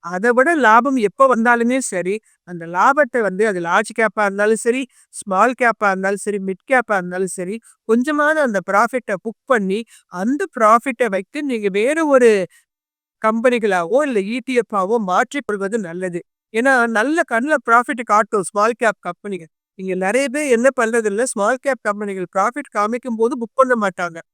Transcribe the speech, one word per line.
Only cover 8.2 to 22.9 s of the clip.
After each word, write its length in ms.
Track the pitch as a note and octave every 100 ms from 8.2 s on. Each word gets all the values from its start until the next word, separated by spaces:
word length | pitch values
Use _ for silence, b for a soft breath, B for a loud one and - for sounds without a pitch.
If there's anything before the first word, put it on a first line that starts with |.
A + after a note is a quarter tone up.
| D4 D#4
அந்த 200 | C4+ G3 F3
ப்ராஃபிட்டை 460 | G3 A#3 B3+ - F#3+
புக் 220 | A3+ -
பண்ணி 360 | - A#3+ F#3+ G3+ A#3 b b
அந்த 400 | F3 G#3 C#4+ F#4+
ப்ராஃபிட்டை 560 | - G#3+ A3+ C#4 B3 A#3+
வைத்து 340 | F#3+ G3 D4
நீங்க 260 | D4 A#3 G3+
வேற 380 | F#3+ A#3+ D#4 D#4
ஒரு 240 | C4+ A#3+ G#3 F3 b b _ _ _ _ _
கம்பெனிகளாவோ 760 | A3 A3+ B3+ A#3+ G#3+ F3+ E3+ B3
இல்ல 180 | D4+ A3
இ 180 | G3 B3
டி 100 | A#3+
எஃப் 220 | B3 G#3+ G3+
ஆவோ 220 | F#3 A#3
மாற்றிக் 480 | F#3+ F#3 A#3+ C#4+ B3
கொள்வது 320 | G3+ G3 A3+
நல்லது. 420 | F3 E3+ F#3 F3 - _ _
ஏன்னா 200 | A3 C4 C4 A#3
நல்ல 360 | A3 B3+ E4 D#4
கண்ணுல 260 | A3+ C#4 D4
ப்ராஃபிட் 400 | A#3+ A#3 A#3+ B3
காட்டும் 380 | A#3 G#3 A3 G#3+
ஸ்மால் 360 | F3 G#3 G#3+ A#3
கேப் 220 | A3+ G3+
கம்பெனிகள். 500 | F3+ F3 G#3 F#3 D#3+ _ _ -
நீங்க 160 | F#3+
நிறைய 340 | F#3 F#3 A#3+ C#4
பேர் 200 | C4+ D4
என்ன 180 | A3+ C4 C4
பண்றது 280 | A3+ A#3
இல்ல, 180 | G#3+ G3+ C4
ஸ்மால் 340 | G#3+ G3+ C4
கேப் 220 | C#4 B3
கம்பெனிகள் 440 | A3 G3+ G#3 F#3+ F3+
ப்ராஃபிட் 380 | F#3+ G#3+ D4 -
காமிக்கும் 440 | G#3+ G#3